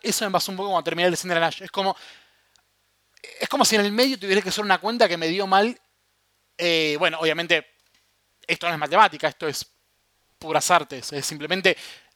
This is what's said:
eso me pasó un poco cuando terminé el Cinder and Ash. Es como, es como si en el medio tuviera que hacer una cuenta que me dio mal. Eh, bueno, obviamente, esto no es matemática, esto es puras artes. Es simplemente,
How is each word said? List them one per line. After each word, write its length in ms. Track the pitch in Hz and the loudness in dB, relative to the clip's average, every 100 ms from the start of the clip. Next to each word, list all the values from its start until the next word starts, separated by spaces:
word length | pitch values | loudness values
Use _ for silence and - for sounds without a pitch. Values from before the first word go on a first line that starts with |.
eso 240 | 233 202 208 | -4 -2 0
me 60 | |
pasó 200 | 180 - | -2 -2
un 60 | 185 | -6
poco 120 | 202 | -2
cuando 140 | 180 | -2
terminé 240 | 156 160 180 | -2 0 0
el 100 | 170 | 0
Cinder 200 | 180 170 | -2 0
and 80 | 165 | 0
Ash. 160 | - | -2
Es 100 | 190 | -10
como, 240 | - 196 - - - _ _ _ _ _ _ _ _ _ _ - - | -4 -2 -4 -10 -20 _ _ _ _ _ _ _ _ _ _ -18 -10
es 100 | - | -4
como 160 | 285 240 | 2 2
si 100 | 220 | 2
en 60 | |
el 100 | 202 | 0
medio 280 | 214 269 254 | 2 0 0
tuviera 220 | 196 196 | 0 0
que 80 | 190 | 0
hacer 140 | 185 | -4
una 160 | 208 185 | 0 0
cuenta 280 | 202 233 214 | 0 2 2
que 100 | 170 | 2
me 100 | 165 | -2
dio 180 | 180 196 | -2 2
mal. 320 | 190 220 240 _ _ _ _ _ _ _ - | 4 2 -2 _ _ _ _ _ _ _ -6
Eh, 380 | 170 165 156 147 | -2 0 0 0
bueno, 180 | 175 160 | 0 0
obviamente, 460 | 160 156 170 165 - _ _ _ _ _ _ _ - | -2 0 2 0 0 _ _ _ _ _ _ _ -8
esto 200 | 170 170 | -6 -4
no 60 | |
es 60 | 165 | -4
matemática, 480 | 143 175 208 151 156 | 0 4 4 4 -4
esto 200 | - 160 | -4 -8
es 180 | 139 - _ _ _ _ _ _ _ | -6 -10 _ _ _ _ _ _ _
puras 320 | 160 151 - | -2 0 4
artes. 400 | 175 147 131 - | 2 2 -12 -10
Es 120 | 143 - | -8 -8
simplemente, 500 | 151 151 185 185 170 - - _ | -8 -4 0 2 0 -4 -20 _